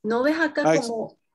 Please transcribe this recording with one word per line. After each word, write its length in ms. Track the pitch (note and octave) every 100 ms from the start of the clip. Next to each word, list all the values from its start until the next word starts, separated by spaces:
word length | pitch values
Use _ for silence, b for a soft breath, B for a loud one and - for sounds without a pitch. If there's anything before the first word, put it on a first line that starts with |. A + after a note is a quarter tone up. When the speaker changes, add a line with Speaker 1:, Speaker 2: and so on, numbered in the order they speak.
Speaker 1:
no 220 | G#3+ A#3
ves 120 | C4+ D#4+
acá 240 | D#4 D4+ D4
Speaker 2:
Ay, 140 | D#4
Speaker 1:
como 400 | A#3 A3+ G3+ - _